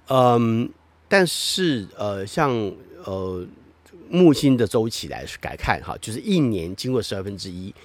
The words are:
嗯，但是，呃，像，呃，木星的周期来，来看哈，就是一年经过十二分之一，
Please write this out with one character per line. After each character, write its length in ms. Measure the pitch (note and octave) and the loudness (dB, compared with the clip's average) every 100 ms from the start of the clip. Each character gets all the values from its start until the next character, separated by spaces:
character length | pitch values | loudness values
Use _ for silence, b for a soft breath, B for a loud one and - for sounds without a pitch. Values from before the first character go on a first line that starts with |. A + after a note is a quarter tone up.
| - | 0
嗯， 600 | C3 B2 A#2+ A#2 A2+ B2 - _ _ _ | 4 6 6 4 2 -2 -8 _ _ _
但 180 | G3 F3+ | 2 4
是， 640 | - - - F#3 C3 F#2 - | 0 -4 0 0 -2 -6 -6
呃， 300 | G#2 G2 G2 | -4 -4 -6
像， 240 | - D3 A#2+ G#2 E2+ - - - | -2 0 0 -2 -6 -16 -16 -8
呃， 420 | F#2+ F#2+ F2+ F2+ - - _ _ F3 - | -6 -4 -6 -10 -16 -20 _ _ -20 -4
木 240 | E3+ F3+ | 6 6
星 240 | C3+ C#3+ C3 | 6 4 2
的 100 | A2 | 2
周 220 | A#2+ A2+ | 0 -2
期 180 | - - | -4 -10
来， 180 | A#1 C2 - | -12 -12 -12
来 120 | - - | -12 -8
看 260 | - F2+ | -2 -2
哈， 160 | - - | -4 -10
就 120 | - | -10
是 60 | A2 | -10
一 220 | - F#3+ | -2 2
年 340 | C3+ G#2 E2 F#2+ | 2 0 -4 -6
经 160 | B2+ | -4
过 100 | B2+ | -4
十 140 | G2+ G2+ | -4 -6
二 80 | |
分 140 | F#2+ G2 | -8 -10
之 100 | F#2+ | -12
一， 240 | F2+ F#2 - | -12 -12 -16